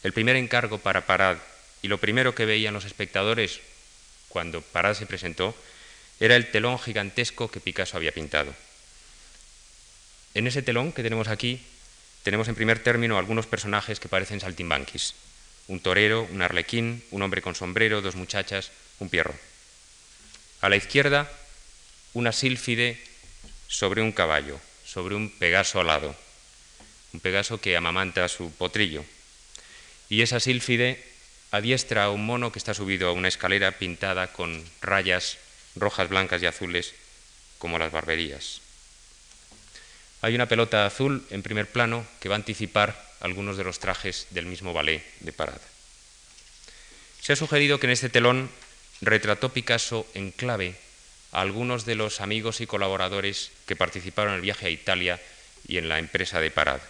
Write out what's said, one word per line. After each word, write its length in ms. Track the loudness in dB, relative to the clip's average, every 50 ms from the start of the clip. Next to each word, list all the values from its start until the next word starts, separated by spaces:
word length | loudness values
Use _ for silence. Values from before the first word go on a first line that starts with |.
El 120 | -2 0 0
primer 240 | 2 4 4 4
encargo 420 | 4 2 2 2 2 2 0 -4 -2
para 260 | 0 2 2 2 4
Parad, 320 | 4 4 6 6 4 4 0 -6 -18 -20 -20 -20 -20 -14 -10 -2
y 40 |
lo 120 | -2 0 0
primero 340 | 2 2 4 4 2 2 2
que 120 | 2 2
veían 280 | 2 2 2 2 0 -2
los 120 | -4 -8
espectadores 760 | -10 -8 -8 -8 -2 0 2 2 2 2 2 0 -2 -2 -10 -14 -20 -20 -20 -20 -20 -20 -20 -20 -20 -20 -20 -20
cuando 340 | -6 -4 -4 -4 -4 -6 -8
Parad 340 | -10 -4 -2 2 2 2 0
se 100 | 0 -6
presentó, 500 | -8 -8 -6 -6 -6 -2 -2 -2 -2 -2 -6 -18 -20 -20 -20 -20 -20 -20 -20 -20 -20 -2 4
era 160 | 6 8 8
el 140 | 8 6 4
telón 300 | 0 0 0 0 -2 -2
gigantesco 720 | -6 -4 -4 -4 -4 -2 -2 -2 -4 -2 -4 -6 -8 -6
que 80 | -6 -6
Picasso 380 | -8 -4 -2 -2 -4 -2 -2
había 140 | -2 -2 -2
pintado. 440 | -2 -4 -8 -2 -2 -2 -2 -2 -8 -14 -20 -20 -20 -20 -20 -20 -20 -20 -20 -20 -20 -20 -20 -20 -20 -20 -20 -20 -20 -20 -20 -20 -20 -20 -20 -20 -20 -20 -20 -20 -20 -20 -20 -4 -2
En 140 | 0 0
ese 160 | 0 0 -2 -2
telón 300 | 0 0 0 0 0 -4
que 100 | -4 -4
tenemos 240 | -2 -2 -2 -2
aquí, 340 | -2 -4 -2 -2 -4 -4 -6 -10 -20 -20 -20 -20 -20 -20 -20 -20 -20 -20 -6 -2
tenemos 260 | 0 0 0 0 -2
en 60 | -2
primer 240 | 0 2 2 2 4 4
término 340 | 2 2 4 2 2 2
algunos 280 | 2 2 0 -2 -2 0
personajes 560 | -2 -4 -4 -2 -2 -2 -2 -2 -4 -8 -8
que 80 | -6 -2
parecen 320 | -2 -2 0 -2 -6 -6
saltimbanquis. 720 | -6 -8 -8 -6 -2 -2 -2 -2 -2 -6 -6 -6 -6 -6 -6 -10 -20 -20 -20 -20 -20 -20 -20 -20 -12
Un 120 | -10 -8 -2
torero, 480 | 0 2 4 6 6 4 4 2 0 -4
un 100 | -2 0
arlequín, 600 | 0 0 0 0 -2 0 -2 -2 -2 -2 -4 -8 -12 -8
un 100 | -4 -2
hombre 200 | -2 0 -2 -2
con 140 | -4 -4 -6
sombrero, 460 | -4 -6 -4 2 2 2 4 2 0
dos 140 | -2 -4 -6
muchachas, 560 | -6 -8 -4 -4 -4 -4 -2 -6 -6 -6 -8 -16 -20 -20 -20 -14 -12
un 100 | -6 0
pierro. 260 | 0 2 2 0 -2 -8 -16 -20 -20 -20 -20 -20 -20 -20 -20 -20 -20 -20 -20 -20 -20 -20 -20 -20 -20 -20 -20 -20 -8 -2
A 80 | 2 4
la 60 | 4
izquierda, 540 | 4 2 2 2 4 4 6 4 2 0 -2 -10 -18 -20 -20 -20 -20 -20 -20 -20 -20 -20 -20 -20 -20 -20 -8 -4
una 180 | 0 0 2
sílfide 680 | 2 2 0 0 0 -2 -2 -2 0 2 2 0 0 -4 -14 -20 -20 -20 -20 -20 -20 -20 -18 -18 -18 -18 -10
sobre 340 | -8 -2 0 0 2 2 2
un 100 | 2 2
caballo, 480 | 2 2 2 4 2 2 0 -2 -10 -12 -14 -20 -20 -20 -18
sobre 300 | -10 -8 -6 -4 -4 -4
un 140 | -4 -4 -6
pegaso 500 | -2 2 2 4 6 4 4 2 2 2
alado, 360 | 4 4 2 2 0 -4 -8 -10 -18 -20 -20 -20 -20 -20 -20 -20 -20 -20 -20 -20 -20 -20 -20 -20 -20 -16 -16
un 60 | -4
pegaso 400 | -4 0 0 0 -2 -2 -6 -4
que 180 | 0 0 0
amamanta 480 | 2 2 0 0 0 0 0 0 0 0
a 40 | 0
su 220 | -2 -6 -8 -12
potrillo. 520 | -6 -6 -6 -4 0 0 0 0 -2 -8 -10 -12 -20 -20 -20 -20 -20 -20 -20 -20 -20 -20 -20 -20 -20 -20 -20 -20 -20 -20 -8 0
Y 120 | 2 4
esa 180 | 4 4 2 0
sílfide 640 | 2 2 0 0 2 2 2 4 2 0 0 -4 -12 -20 -20 -20 -20 -20 -20 -20 -10 -4
adiestra 540 | -2 -2 2 2 0 0 0 0 2 2 4
a 40 | 2
un 160 | 2 0 -2
mono 260 | -2 -2 -2 -2 -4
que 80 | -4 -6
está 140 | -6 -6 -4
subido 360 | -4 -2 -2 0 0 2 0
a 40 | 0
una 140 | 2 0
escalera 500 | 0 0 0 0 0 2 2 2 0 0
pintada 560 | -2 -6 -6 -6 -4 -4 -2 -2 -2 -4 -4 -6
con 300 | -8 -6 -6 -6 -10 -12 -16 -12 -10
rayas 560 | -2 2 2 2 4 2 0 0 0 -4 -8 -10 -18 -20 -20 -20 -20 -18 -6
rojas, 340 | -2 0 0 2 0 0 2
blancas 320 | 2 2 2 2 0 0
y 60 | 0
azules, 480 | -2 -2 -2 -6 -2 -2 -2 -4 -4 -12 -16 -20 -20 -20 -20 -20 -20 -20 -20 -20 -20 -16 -10
como 180 | -6 -4 -2
las 140 | -2 -2 -2
barberías. 680 | -2 -4 -2 -2 -2 -2 -2 -6 -8 -10 -10 -12 -12 -12 -16 -20 -20 -20 -20 -20 -20 -20 -20 -20 -20 -20 -20 -20 -20 -20 -20 -20 -20 -20 -20 -20 -20 -20 -20 -20 -20 -20 -20 -20 -8 -2
Hay 120 | 0 2 4
una 140 | 2 4
pelota 380 | 4 6 4 4 4 6 4 4
azul 400 | 4 2 0 0 0 0 -2 -4 -6
en 140 | -8 -8 -6
primer 240 | -2 -2 -2 -4
plano 400 | -2 0 0 2 2 0 -4 -6 -10 -16 -10
que 100 | -4 -2
va 60 | -2
a 60 | -2
anticipar 720 | -2 -4 -6 -6 -6 0 4 4 4 4 2 -10 -16 -20 -16 -8
algunos 380 | -6 -6 -6 -4 -6 -6 -4
de 60 | -4 -6
los 160 | -6 -6 -4
trajes 480 | -4 -4 -4 -2 -4 -6 -6 -6 -10 -8
del 140 | -8 -6 -6
mismo 260 | -6 -10 -8 -8 -4 -2
ballet 300 | 0 2 0 0 0 -4 -14 -20 -12
de 140 | -12 -12 -6
Parada. 280 | -6 -6 -6 -6 -12 -18 -20 -20 -20 -20 -20 -20 -20 -20 -20 -20 -20 -20 -20 -20 -20 -20 -20 -20 -20 -20 -20 -20 -20 -20 -20 -20 -20 -20 -20 -18 -10
Se 120 | 0 2 2
ha 20 |
sugerido 440 | 2 2 2 4 4 6 6 4 4
que 60 | 4
en 40 | 2
este 180 | 4 2 0 2
telón 400 | 4 6 6 6 4 4 0 -6 -12 -18 -20 -20 -20 -20 -20 -20 -14 -2
retrató 520 | 2 4 4 4 4 2 0 2 0 -2 -2
Picasso 540 | -2 0 2 0 0 0 -2 -4 -4 -6 -6 -10
en 180 | -8 -8 -8
clave 440 | -6 -4 -2 -2 -2 -2 -2 -4 -6 -10 -18 -20 -20 -20 -20 -20 -20 -20 -20 -4
a 100 | -2 0
algunos 440 | 0 0 -2 -2 -2 -2 -2 -4 -2
de 100 | -4 -2
los 260 | -2 -2 -2 -2 -4
amigos 400 | -4 -2 -2 -2 -2 -4 -4 -4
y 60 | -6
colaboradores 840 | -4 -2 0 0 0 0 0 -2 -2 -2 -2 -2 -2 -4 -4 -8 -10 -14 -20 -8
que 100 | -8 -2
participaron 580 | 0 0 -2 -2 -10 -10 -6 -2 0 0 0 0
en 40 |
el 40 | -2
viaje 260 | -2 -4 -4 -2 -4
a 40 | -4
Italia 500 | -4 -2 -2 -2 0 0 0 -2 -2 -4 -8 -20 -20 -20 -20 -20 -20 -20 -10
y 100 | -4 -4
en 120 | -4 -2 0
la 100 | -2 -2
empresa 400 | -2 -2 -2 -2 -2 0 0 0
de 120 | 0 2
Parada. 300 | 2 2 2 2 0 -2 -8